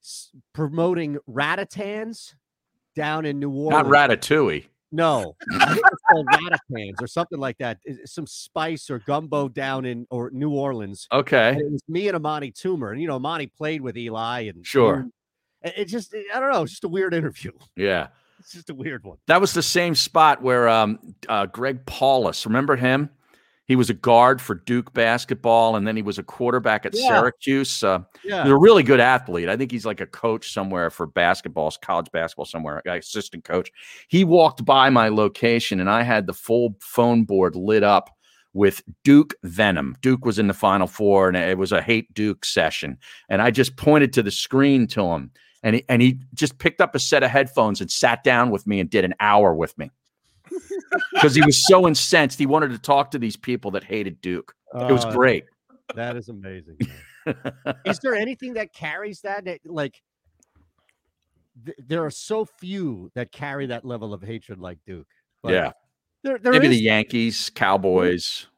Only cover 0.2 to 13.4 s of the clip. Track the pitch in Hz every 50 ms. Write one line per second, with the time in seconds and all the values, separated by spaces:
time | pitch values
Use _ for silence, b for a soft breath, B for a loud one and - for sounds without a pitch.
0.2 | - _ _ 131 _ _ _ - 156 147 147 165 165 175 180 170 165 147 143 143
1.2 | _ - 113 123 143 151 170 185 196 - - 190 208 196 208 214 220 226 226 -
2.2 | - - _ _ _ _ _ _ _ _ _ _ _ _ _ 156 151 147 156 160
3.2 | 156 151 143 143 143 143 139 135 147 156 147 151 151 139 139 143 147 135 117 -
4.2 | - - 147 156 143 101 78 73 - _ _ _ _ _ - 156 165 160 147 123
5.2 | 98 82 - _ - - - - - - - - 453 381 - - _ 807 831 311
6.2 | 302 - - - 160 175 - - _ _ 131 113 104 98 98 - 123 113 - 170
7.2 | 170 - - 143 135 131 113 _ 135 120 110 _ _ - 139 120 - - - -
8.2 | 156 - - - - - _ 170 156 160 160 143 - - 139 120 _ - 143 151
9.2 | 160 151 151 147 143 135 120 147 135 135 135 131 131 127 123 117 120 _ 127 123
10.2 | 117 127 - 127 143 151 147 139 139 139 131 113 104 98 98 - - _ 117 135
11.2 | 139 - - - 113 117 135 147 147 147 151 135 _ - 156 175 202 202 185 170
12.2 | 151 151 151 151 143 135 - - - 185 185 160 123 101 107 131 165 165 139 131
13.2 | 127 151 165 160